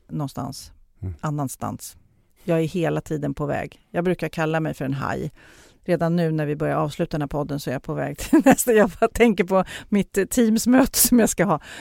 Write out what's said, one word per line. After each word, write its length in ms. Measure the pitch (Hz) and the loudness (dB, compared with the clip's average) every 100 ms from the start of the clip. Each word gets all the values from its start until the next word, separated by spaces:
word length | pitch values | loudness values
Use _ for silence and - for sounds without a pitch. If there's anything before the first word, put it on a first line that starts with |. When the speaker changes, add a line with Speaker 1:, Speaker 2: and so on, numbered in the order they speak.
| - | -10
Speaker 1:
någonstans, 640 | 156 139 - - - - - _ _ | -6 -6 -6 -10 -12 -18 -20 _ _
Speaker 2:
Mm. 120 | 95 85 | -12 -6
Speaker 1:
annanstans. 760 | 156 147 143 - - - - - _ _ _ _ | -6 -4 -6 -6 -8 -10 -14 -20 _ _ _ _
Jag 160 | - 165 | -2 0
är 40 | 160 | 0
hela 340 | 180 160 151 | -2 -2 -2
tiden 320 | - 156 143 | -4 -6 -4
på 120 | 139 143 | -4 -4
väg. 360 | 117 - - _ | -4 -6 -12 _
Jag 120 | 170 | -2
brukar 260 | 175 170 156 | 0 -2 -4
kalla 300 | - 156 160 | -4 -2 0
mig 140 | 156 | -2
för 120 | 135 135 | -4 -6
en 80 | |
haj. 380 | 139 - 131 147 - - - - _ - | -4 -4 -4 -6 -10 -20 -20 -20 _ -4
Redan 300 | 170 165 170 | 0 2 2
nu 160 | 165 | 0
när 140 | 156 147 | 0 -2
vi 100 | 147 | -2
börjar 200 | 147 147 | -2 -2
avsluta 340 | 156 - 170 156 | -2 -4 -4 -2
den 40 | |
här 60 | 143 | -4
podden 320 | 156 143 143 | -4 -6 -6
så 100 | 151 | -6
är 40 | |
jag 100 | 131 | -8
på 100 | - | -6
väg 240 | 147 139 143 | -6 -6 -8
till 240 | - 302 | 2 4
<laughs> 40 | 247 | 6
nästa. 280 | - - | 4 4
Jag 160 | 220 190 - | 4 4 2
bara 80 | 226 | -2
tänker 360 | - 233 196 | 4 2 4
på 200 | 180 190 180 - - | 2 0 0 -6 -2
mitt, 280 | 208 - 202 | -2 0 -2
eh, 80 | 185 | 0
Teams-möte 720 | - 226 220 226 254 269 - | 2 4 4 4 4 4 2
som 200 | - 240 | 4 4
jag 100 | 214 | 4
ska 160 | - 196 | 2 0
ha. 140 | 151 - - | 0 -4 -16